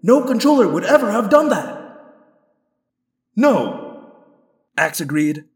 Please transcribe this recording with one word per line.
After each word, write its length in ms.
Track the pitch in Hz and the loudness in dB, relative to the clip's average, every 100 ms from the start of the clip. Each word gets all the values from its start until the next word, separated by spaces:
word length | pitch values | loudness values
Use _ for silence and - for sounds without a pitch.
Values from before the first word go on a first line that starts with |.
No 220 | 175 277 | 4 2
controller 440 | 262 240 277 285 196 | 2 0 2 4 2
would 160 | 160 | 0
ever 280 | 185 285 233 | 2 2 2
have 180 | 214 208 | -2 2
done 200 | 294 302 | 2 2
that." 200 | 202 - - - - - _ _ _ _ _ _ _ _ _ _ _ _ - | -2 -6 -14 -18 -20 -20 _ _ _ _ _ _ _ _ _ _ _ _ 0
"No," 760 | 285 196 107 - - - - - _ _ _ _ _ - | 2 2 -2 -8 -14 -18 -20 -20 _ _ _ _ _ -4
Ax 240 | 156 - | -4 -4
agreed. 460 | 147 151 151 151 - | -6 -2 -2 -4 -12